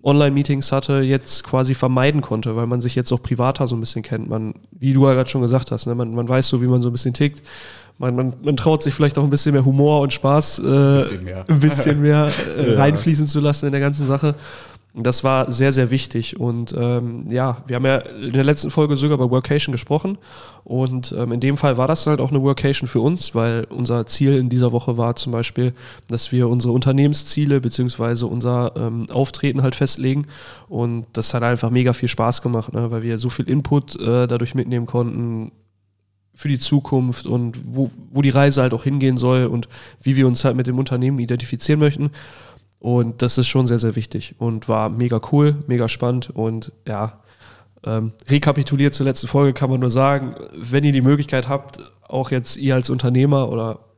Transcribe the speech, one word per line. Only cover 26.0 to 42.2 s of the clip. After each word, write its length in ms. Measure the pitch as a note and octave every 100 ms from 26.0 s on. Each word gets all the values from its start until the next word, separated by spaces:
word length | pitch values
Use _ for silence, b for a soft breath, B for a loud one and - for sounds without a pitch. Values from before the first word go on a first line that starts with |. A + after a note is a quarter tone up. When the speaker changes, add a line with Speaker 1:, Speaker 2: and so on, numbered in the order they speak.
| -
Speaker 1:
dass 240 | A#2 -
wir 160 | B2+ A#2
unsere 240 | B2 B2
Unternehmensziele 880 | A#2+ C3 C3+ D3 D3 - - D3 C#3
beziehungsweise 640 | A#2 - B2 - A#2 A#2+ A#2
unser, 460 | A#2+ A#2+ B2 B2 -
ähm, 300 | A2+ A#2 A#2
Auftreten 500 | - C3+ - C#3+ C3+
halt 140 | C3 -
festlegen. 500 | C#3 - C3 C3+ C#3+ B B B B
Und 380 | E3 A#2+ A#2 A2+
das 180 | - - B2
hat 80 |
einfach 260 | A#2 A#2+ A#2
mega 240 | B2 B2+
viel 160 | A#2+ A#2+
Spaß 320 | - A2+ A#2+
gemacht, 320 | B2 A#2 A2
ne, 160 | A2 A#2
weil 140 | A#2
wir 160 | A2+ A2+
so 100 | A#2+
viel 180 | - A#2+
Input, 500 | C3 - D3 C3+ -
äh, 260 | G#2+ A#2+ B2
dadurch 300 | A#2+ A#2+ C3+
mitnehmen 320 | A#2+ B2 A#2
konnten 640 | B2 A#2+ A2+ A#2 A2+ A2 _ _ _ _ _ _ _ _
für 140 | _ D3
die 120 | C3
Zukunft 680 | - C#3+ C#3+ C3+ B2+ B2 -
und 280 | B2 A#2+ A2+ B2
wo, 260 | B2 C3+ - -
wo 120 | C3+
die 60 | C#3
Reise 320 | C3 C#3+ C3+
halt 100 | B2+
auch 100 | A2+
hingehen 340 | C#3 C#3 C3+ B2+
soll 280 | B2 B2+ B2
und 240 | A#2+ A#2 B B B
wie 140 | - C3+
wir 100 | C3
uns 160 | A#2+
halt 120 | C#3 B2+
mit 100 | B2+
dem 140 | B2+
Unternehmen 400 | C3 B2 B2+ C#3
identifizieren 600 | A#2+ A#2+ A#2+ A#2+ - D3+
möchten. 300 | D3 C#3+ D3 B